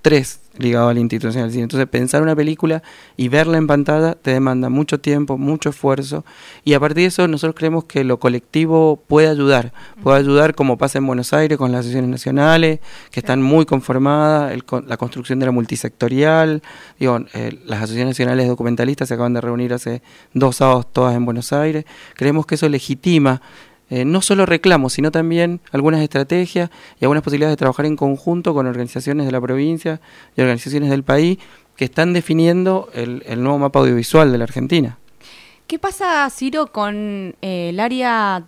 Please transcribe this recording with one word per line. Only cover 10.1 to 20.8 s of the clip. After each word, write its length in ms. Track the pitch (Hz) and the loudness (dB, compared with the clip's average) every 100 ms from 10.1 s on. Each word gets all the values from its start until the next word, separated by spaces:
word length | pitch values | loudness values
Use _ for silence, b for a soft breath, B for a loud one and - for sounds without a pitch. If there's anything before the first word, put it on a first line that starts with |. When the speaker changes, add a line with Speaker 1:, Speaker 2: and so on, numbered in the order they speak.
| 139 | 4
Speaker 1:
ayudar 360 | 139 143 156 147 | 6 4 4 2
como 220 | 135 120 | 0 2
pasa 220 | 139 139 | 0 0
en 80 | 135 | -2
Buenos 260 | 123 123 | -2 0
Aires 240 | 147 156 143 | 0 2 0
con 160 | 131 | 0
las 80 | 123 | -2
asociaciones 280 | 120 131 123 | -2 -2 -2
nacionales, 680 | 127 131 135 151 165 160 156 B B B | -4 -2 2 4 4 4 0 B B B
que 80 | - | -8
están 220 | - 131 | -2 0
muy 240 | 131 160 151 | 4 4 4
conformadas, 880 | 135 - 131 139 147 151 151 139 | 0 0 0 2 2 2 2 -2
el 100 | 123 | -8
con-, 220 | - 123 - | -6 -8 -6
la 80 | 120 | -6
construcción 440 | 123 127 123 131 | -6 -8 -6 -2
de 80 | 131 | 0
la 40 | |
multisectorial, 1120 | 123 113 117 123 - 120 131 151 160 160 151 B B B B | 0 -2 -6 -8 -4 -2 0 2 2 2 -2 B B B B
digo, 220 | 131 117 - | -2 -2 -4
eh, 260 | 110 117 - - | -10 -10 -12 -8
las 140 | 110 | -6
asociaciones 320 | 110 117 131 | -6 -4 -4
nacionales 360 | 127 123 127 123 | -2 0 0 0
documentalistas 600 | 123 117 120 120 143 135 | -2 -2 -2 -2 -4 -6
se 60 | 120 | -4
acaban 180 | 120 | -2
de 80 | 120 | -2
reunir 320 | 117 120 123 | -4 -4 -4
hace 280 | 123 117 120 b b b | -4 -6 -10 b b b
dos 240 | 131 135 123 | 0 0 4
sábados 300 | 135 127 | 4 4